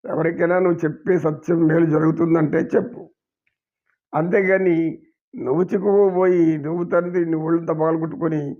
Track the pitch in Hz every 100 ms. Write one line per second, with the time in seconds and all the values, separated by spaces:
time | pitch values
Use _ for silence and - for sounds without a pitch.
0 | - - 160 170 170 180 185 170 156 147
1 | - 180 156 151 - 170 160 160 165 156
2 | 160 160 165 165 151 156 - - - -
3 | - _ _ _ _ _ _ _ _ _
4 | _ 156 170 202 190 190 185 165 165 -
5 | _ _ _ - 123 151 185 208 202 202
6 | 202 185 185 180 165 156 143 175 175 175
7 | 175 180 170 160 160 165 165 160 160 165
8 | 165 - 165 156 143